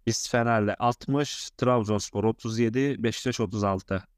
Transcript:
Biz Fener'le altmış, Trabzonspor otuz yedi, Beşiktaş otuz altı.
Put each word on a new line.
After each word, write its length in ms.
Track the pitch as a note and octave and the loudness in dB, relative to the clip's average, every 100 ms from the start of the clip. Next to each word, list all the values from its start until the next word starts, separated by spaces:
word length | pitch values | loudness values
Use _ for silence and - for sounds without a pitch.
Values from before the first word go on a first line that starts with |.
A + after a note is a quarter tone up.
| - | -4
Biz 220 | A2 - | -4 0
Fener'le 460 | A#2+ A#2+ A2+ G#2 G2 | 0 2 2 2 2
altmış, 720 | A#2+ A2+ - C#3+ C#3+ - - | 0 -2 -2 0 0 -6 -12
Trabzonspor 720 | - B2 B2 G#2 G#2 - G#2 | -2 2 2 2 0 -2 0
otuz 340 | A2 A2 A2+ A2+ | 0 0 -4 0
yedi, 440 | A#2 A#2+ C#3 A2 | 0 2 0 0
Beşiktaş 380 | A2+ - C3 - | -2 -2 -4 -2
otuz 240 | G#2+ G#2 | -2 0
altı. 380 | G2+ F#2+ - F#2+ - | 0 -2 -2 -6 -6